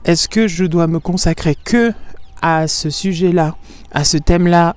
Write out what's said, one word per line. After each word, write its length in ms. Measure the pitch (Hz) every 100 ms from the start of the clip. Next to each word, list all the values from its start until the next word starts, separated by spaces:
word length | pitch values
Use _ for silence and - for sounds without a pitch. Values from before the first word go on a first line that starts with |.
| -
est-ce 240 | 170 -
que 180 | 220 214
je 160 | 170
dois 220 | 185 170 165
me 120 | 165
consacrer 600 | - 180 170 165 160 143
que 300 | - 233 233 - - - - -
à 260 | 170 160 156
ce 220 | - 156
sujet-là, 680 | - 190 170 185 175 156 - - - -
à 100 | 139
ce 140 | 147 160
thème-là, 600 | 156 175 175 170 170